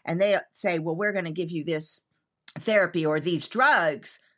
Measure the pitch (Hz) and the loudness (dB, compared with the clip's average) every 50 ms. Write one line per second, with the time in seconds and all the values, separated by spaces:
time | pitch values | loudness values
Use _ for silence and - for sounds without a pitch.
0 | _ - 165 175 196 208 196 - - - - - - 190 175 165 160 165 160 175 | _ -4 0 2 2 2 2 0 0 -6 -12 -4 -2 0 0 0 -2 -2 -2 -2
1 | 208 208 202 190 175 165 156 175 175 165 175 156 147 170 160 156 156 - - - | -2 0 0 -2 -4 -4 -4 -6 -6 -4 -4 -6 -4 -2 -2 -4 -4 -6 -10 -12
2 | - _ _ _ _ _ _ _ _ - - - - 220 214 202 185 170 - 170 | -14 _ _ _ _ _ _ _ _ -16 -14 -6 -2 2 4 4 4 4 2 0
3 | 156 151 151 156 147 180 170 156 - - - 226 262 294 285 202 170 156 143 - | 2 2 0 0 0 0 -2 -2 -2 -4 0 2 4 4 6 4 4 2 0 -2
4 | - - - - _ _ _ | -8 -12 -14 -14 _ _ _